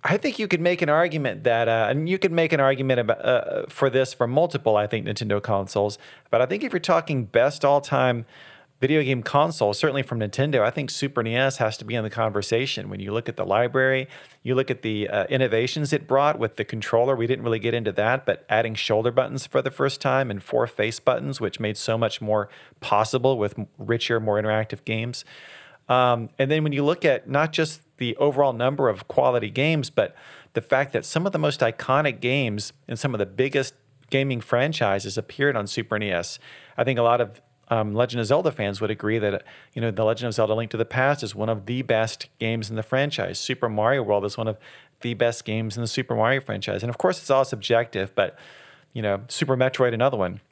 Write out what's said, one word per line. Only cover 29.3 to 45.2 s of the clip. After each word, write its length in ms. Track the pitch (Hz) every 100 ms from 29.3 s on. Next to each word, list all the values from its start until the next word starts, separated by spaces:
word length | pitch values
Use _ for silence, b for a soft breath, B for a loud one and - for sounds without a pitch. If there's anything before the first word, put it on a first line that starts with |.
| 123 110
games, 400 | 110 147 160 123
but 240 | - 101 - B B B
the 80 | 117
fact 300 | - 135 139
that 140 | 113
some 200 | - 160
of 60 | 190
the 80 | 175
most 220 | 151 -
iconic 580 | 117 - - 135 151 113
games 540 | 120 139 123 101 - _ -
and 120 | 117
some 140 | 143
of 60 | 113
the 60 |
biggest 500 | 95 98 135 139 135 _ _ _ _
gaming 320 | 135 139 120
franchises 760 | - 120 147 156 107 98 101 104
appeared 380 | - - 143
on 120 | 120 101
Super 280 | - 110
N 80 | 107
E 80 | 104
S. 260 | 87 87 - B B B -
I 60 |
think 160 | 120 120
a 40 |
lot 180 | 117 120
of, 200 | 110 - _ _ _
um, 260 | 113 107
Legend 240 | 104 120 120
of 80 | 110
Zelda 240 | 147 170
fans 300 | - 101 101
would 100 | 107
agree 280 | 107 107 110
that, 240 | 104 98 - B B
you 80 | -
know, 80 | 113
The 120 | 101
Legend 240 | 110 113 120
of 60 |
Zelda: 200 | 107 107
Link 180 | 107 117
to 60 | 110
the 80 |
Past 380 | 113 127 135 143
is 100 | 101
one 160 | 101 110
of 160 | 110
the 160 | 98 127
best 460 | 131 113 110 - - _
games 300 | 113 113 107
in 60 |
the 80 | 110
franchise. 560 | - 131 147 147 92 95
Super 300 | - - 117
Mario 340 | 107 110 135
World 220 | 104 101
is 120 | 101 -
one 100 | 110
of 100 | 104 B B B _
the 120 | 123
best 320 | 113